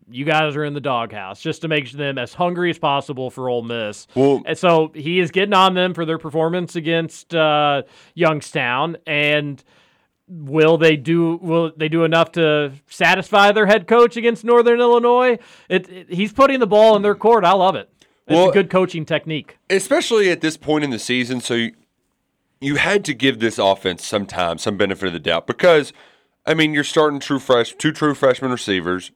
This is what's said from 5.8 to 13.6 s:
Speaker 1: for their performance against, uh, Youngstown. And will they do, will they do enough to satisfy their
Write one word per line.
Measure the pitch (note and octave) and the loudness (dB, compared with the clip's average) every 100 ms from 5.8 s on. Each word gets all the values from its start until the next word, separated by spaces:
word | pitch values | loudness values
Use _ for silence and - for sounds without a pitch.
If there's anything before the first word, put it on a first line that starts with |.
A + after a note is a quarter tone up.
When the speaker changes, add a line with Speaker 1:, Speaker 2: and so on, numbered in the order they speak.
| F#3 E3+ | -2 -4
Speaker 1:
for | D#3+ | -6
their | E3 | -6
performance | D#3+ D#3 D#3+ F3+ F3 F3 | -6 -2 -2 -2 -6 -6
against, | D#3 E3 D#3+ - - | -4 -4 -4 -10 -6
uh, | E3+ D#3 D3+ D3 C#3+ - _ _ | 0 2 2 2 -2 -6 _ _
Youngstown. | D#3+ E3 D3+ - D3+ B2 B2+ E3 E3 - | -2 0 0 -6 -4 -2 -2 -4 -6 -6
And | D3 D3 D3+ D3 C3+ _ _ _ _ _ _ - | -2 0 0 -2 -10 _ _ _ _ _ _ -20
will | F3 C#3 D#3 D#3 E3 | -18 -4 2 4 4
they | D#3+ D3+ | 4 2
do, | C3 E3+ E3 E3+ | 0 0 0 -4
will | F3 E3 E3 D#3 | -2 -2 -2 -4
they | D#3 | -4
do | E3 | 0
enough | E3 E3 E3 | 2 2 0
to | E3+ D#3 D3+ C#3+ C#3 _ | 0 0 0 -2 -8 _
satisfy | - E3+ F#3 F3+ G#3 G3+ | -2 0 0 0 4 4
their | G#3+ | 4